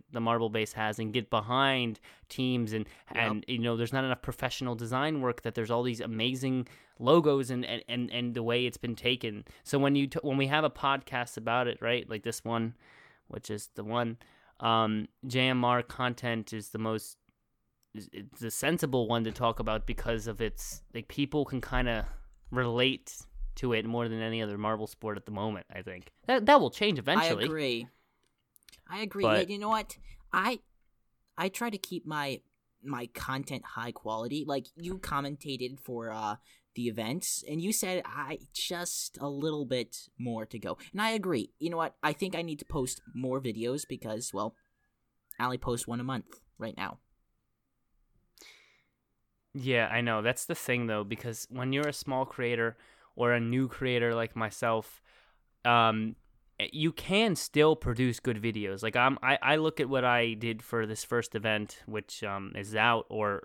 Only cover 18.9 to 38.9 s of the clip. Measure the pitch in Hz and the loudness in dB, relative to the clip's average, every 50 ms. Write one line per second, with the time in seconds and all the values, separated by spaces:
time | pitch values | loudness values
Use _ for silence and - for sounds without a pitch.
18.9 | 127 127 117 107 117 117 113 113 110 - 123 117 113 - 117 110 107 110 - - | 2 2 2 4 2 2 2 0 -2 0 0 0 2 0 -2 -2 -2 -2 -2 -2
19.9 | 117 - - - 117 110 107 117 107 98 117 107 - - - - - - - - | -4 -2 -2 -2 -2 -2 -2 -6 -4 -4 -4 -4 -4 -6 -10 -12 -12 -14 -16 -12
20.9 | - 117 107 - - - 143 135 - 151 139 - 139 127 - - 131 127 127 120 | -10 -10 -10 -8 -4 -4 -2 0 0 -2 -2 0 -2 -6 -4 -2 0 0 2 2
21.9 | 117 110 104 - - - - - - - - - 120 123 127 120 113 120 127 135 | 0 0 -2 -4 -6 -10 -14 -16 -20 -20 -14 -6 -2 0 0 2 2 4 4 4
22.9 | 131 - - - - - - - - - - - - - - 127 117 110 107 113 | 2 0 -6 -14 -16 -16 -18 -16 -8 -6 -6 -6 -4 -2 0 2 2 2 0 0
23.9 | 117 120 120 113 113 113 113 113 113 113 110 104 101 101 107 107 110 104 107 - | -2 -2 0 -2 -2 -2 -2 -2 -2 -2 -2 -2 -2 -2 -2 -2 0 -2 -4 -8
24.9 | - - - 110 104 101 - - 107 98 104 110 107 90 - - - 95 90 - | -8 -8 -6 -6 -6 -6 -8 -8 -6 -4 -2 -2 -4 -4 -8 -10 -12 -12 -10 -10
25.9 | 92 90 - - _ _ _ - 247 254 214 214 294 285 170 123 - - 208 214 | -12 -12 -14 -20 _ _ _ 2 2 4 8 10 10 10 8 6 2 2 2 2
26.9 | 185 131 101 - 165 190 165 165 165 - 113 147 156 156 147 131 120 117 120 123 | 2 2 2 4 4 4 4 4 2 2 0 0 0 0 0 0 0 -2 -4 -10
27.9 | _ _ _ _ _ _ _ _ _ _ _ _ _ _ _ - - _ _ - | _ _ _ _ _ _ _ _ _ _ _ _ _ _ _ -20 -20 _ _ -12
28.9 | 180 196 220 202 - 196 196 - - 208 185 170 208 202 208 214 220 220 214 - | -8 -8 -6 -6 -2 2 4 4 4 4 2 0 -2 -4 0 0 0 0 0 -4
29.9 | - - - - - - - - - 180 190 226 254 - - _ _ _ _ _ | -12 -16 -16 -18 -18 -18 -10 -2 0 0 2 2 0 -2 -6 _ _ _ _ _
30.9 | _ _ _ _ _ _ _ _ _ - 170 196 190 - 233 240 208 190 - - | _ _ _ _ _ _ _ _ _ -4 -4 -4 -2 -2 -4 -4 -4 -6 -8 -8
31.9 | 180 170 - 156 151 151 143 139 131 - - _ _ _ _ _ _ _ - 135 | -8 -8 -8 -6 -4 -4 -2 -4 -4 -6 -10 _ _ _ _ _ _ _ -12 -10
32.9 | 143 123 123 117 - - - - 131 131 135 - 139 117 - - - 113 113 120 | -8 -8 -8 -10 -10 -10 -6 -6 -4 -6 -4 -6 -8 -8 -10 -10 -8 -8 -8 -8
33.9 | 117 - - 107 110 110 113 120 139 156 147 151 143 139 131 - _ 165 170 175 | -8 -8 -6 -6 -4 -4 -4 -4 -4 -4 -4 -2 -4 -4 -4 -6 _ -12 -10 -8
34.9 | 190 185 - - 151 143 139 143 147 139 - 147 135 120 127 127 135 135 - - | -8 -8 -6 -4 -4 -2 -2 -4 -8 -8 -8 -8 -6 -6 -6 -8 -8 -10 -12 -10
35.9 | 123 117 113 113 107 107 110 104 104 - _ _ - _ _ _ _ - 120 117 | -8 -8 -6 -6 -6 -4 -4 -4 -4 -6 _ _ -20 _ _ _ _ -4 -4 -2
36.9 | 107 113 110 110 131 175 - - - - - - 147 160 165 196 220 - - 185 | -2 -2 -4 -4 -4 -4 -4 -4 -6 -6 -6 -6 -6 -2 -2 0 0 0 -2 -2
37.9 | 185 180 - - - 143 143 135 156 - - - - - - - 180 170 175 175 | -2 -4 -4 -6 -8 -8 -8 -8 -8 -10 -12 -12 -8 -6 -4 -4 -4 -4 -4 -4